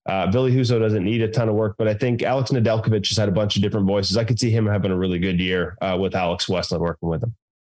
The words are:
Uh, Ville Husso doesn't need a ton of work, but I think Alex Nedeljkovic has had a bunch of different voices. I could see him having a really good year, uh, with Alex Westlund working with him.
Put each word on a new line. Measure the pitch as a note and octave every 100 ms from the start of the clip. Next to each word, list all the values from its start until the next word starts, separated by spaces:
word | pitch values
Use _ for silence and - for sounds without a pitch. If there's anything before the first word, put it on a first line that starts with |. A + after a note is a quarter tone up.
| -
Uh, | F#2+ F#2
Ville | A#2+ C3
Husso | C3 A#2+ A#2
doesn't | A2 G#2+
need | F#2+ A#2
a | A2
ton | A#2+ A2
of | G#2+
work, | G#2+ -
but | A2
I |
think | G#2 B2+ A#2+
Alex | G#2 C3+ A#2+
Nedeljkovic | C3 A2+ A2 A2 G#2+ -
has | -
had | G#2
a |
bunch | F#2+ G#2 -
of |
different | G2+ A2 F#2+
voices. | G2+ G2 A2
I |
could | A#2 A2+
see | A#2
him | A2+ G#2+
having | G#2 F#2+
a | F#2
really | F#2 F2+
good | F#2+ F2
year, | F#2 F#2 E2+ -
uh, | F#2+ F2+
with | F#2 F#2
Alex | F2 F2 -
Westlund | F2 D#2+ E2+
working | E2+ - E2
with | D#2
him. | A2+ - _ _